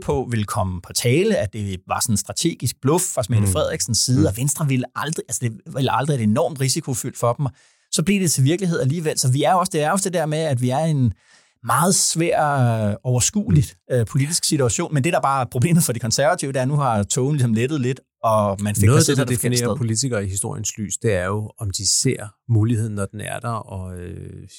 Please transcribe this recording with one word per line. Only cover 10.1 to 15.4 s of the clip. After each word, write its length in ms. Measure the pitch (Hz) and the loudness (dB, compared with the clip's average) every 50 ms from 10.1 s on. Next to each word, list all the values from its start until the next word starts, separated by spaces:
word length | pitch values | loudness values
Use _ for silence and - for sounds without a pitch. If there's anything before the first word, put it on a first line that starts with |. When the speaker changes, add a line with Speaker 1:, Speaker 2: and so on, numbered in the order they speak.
| 170 | -2
Speaker 1:
der 120 | 175 156 | -2 0
med, 120 | 151 151 | 0 -2
at 240 | 156 165 156 135 120 | -2 0 0 0 0
vi 80 | 123 123 | 0 0
er 100 | 127 143 160 | 0 0 2
i 40 | 165 | 2
en 220 | 151 139 127 113 92 - _ _ _ _ _ _ _ _ - | 2 2 2 2 0 -4 _ _ _ _ _ _ _ _ -4
meget 320 | 113 117 135 147 131 123 | -2 0 2 2 2 2
svær, 480 | - - - - 160 165 170 156 151 156 147 143 135 123 120 117 113 107 101 | 2 0 0 0 0 0 2 2 2 2 2 2 2 2 2 2 0 0 -2
øh, 60 | 107 - - | -2 -2 -2
overskuelig, 600 | 131 123 123 - - - 208 208 - 175 147 - - - _ _ - | -2 0 0 0 0 -2 -2 0 2 4 2 2 0 -4 _ _ -2
Speaker 2:
Mm. 60 | 131 | 0
Speaker 1:
øh, 100 | 123 113 | 0 0
politisk 380 | - - 135 139 147 170 - - | 0 0 0 0 0 -2 -2 -2
situation. 500 | - 165 147 131 117 - - 170 - 156 | 0 0 2 2 2 0 0 -2 0 0
Men 100 | 143 127 | 0 2
det, 100 | 165 175 | 2 2
der 80 | 165 | 2
bare 200 | 160 135 135 135 | 2 2 0 0